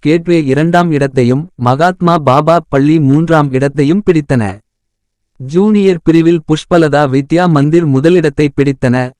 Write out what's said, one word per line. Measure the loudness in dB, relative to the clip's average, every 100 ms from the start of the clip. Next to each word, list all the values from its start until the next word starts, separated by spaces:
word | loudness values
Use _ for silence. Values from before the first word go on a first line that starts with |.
கேட்வே | -2 -2 0 -2
இரண்டாம் | 0 -2 0 0 0
இடத்தையும், | -2 -2 0 0 -2 -6
மகாத்மா | -4 -2 0 0 0 -2 0
பாபா | 0 0 2 0 0
பள்ளி | 0 2 2
மூன்றாம் | 2 2 2 0 0
இடத்தையும் | -2 -2 0 0 0 0
பிடித்தன. | -2 -2 -2 -2 -8 _ _ _ _ _ _ _ -18
ஜூனியர் | -4 -2 0 2 0 0
பிரிவில் | 0 2 2 0 -2
புஷ்பலதா | -6 -2 0 0 0 0
வித்யா | -2 -2 -2 0
மந்திர் | 0 2 0 0
முதலிடத்தை | 0 2 2 0 -2 -2 -2
பிடித்தன. | -2 -2 -2 -2 -4 -10